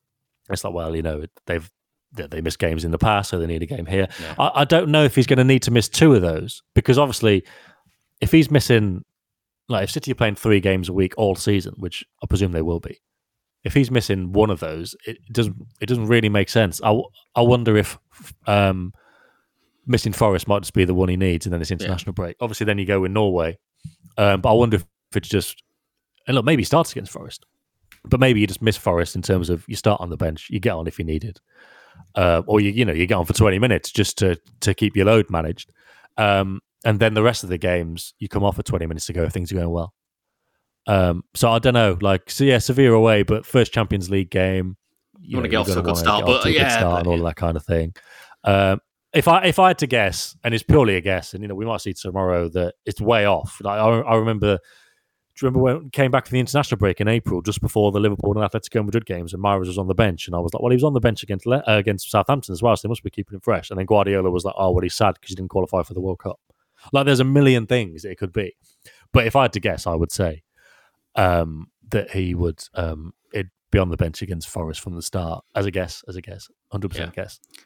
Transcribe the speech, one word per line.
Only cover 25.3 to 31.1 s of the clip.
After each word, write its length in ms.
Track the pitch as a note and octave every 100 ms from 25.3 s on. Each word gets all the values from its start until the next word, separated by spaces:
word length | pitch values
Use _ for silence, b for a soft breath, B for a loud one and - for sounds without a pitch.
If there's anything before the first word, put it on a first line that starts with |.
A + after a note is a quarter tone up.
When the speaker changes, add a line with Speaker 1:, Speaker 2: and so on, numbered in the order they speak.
| G2+ - - _ _ _ _ _ _ -
Speaker 1:
and 80 | C3
look, 100 | A#2
maybe 160 | D3
he 40 | F#2+
starts 260 | D#3+ E3
against 200 | - -
Forest, 340 | - - - _ _ _ _ _ - -
but 140 | B2+
maybe 200 | C3 A2
you 80 | G2+
just 140 | -
miss 160 | A2 -
Forest 380 | G#2 F2 F2 F2+
in 60 |
terms 280 | F2 F#2 E2+
of 140 | E2+ -
you 80 | G2+
start 260 | G#2+ G2+
on 80 | F2
the 80 | D#2
bench, 300 | E2 D#2+ -
you 100 | G#2
get 120 | A2
on 140 | E2+ E2
if 100 | -
you 80 |
needed, 340 | D#2+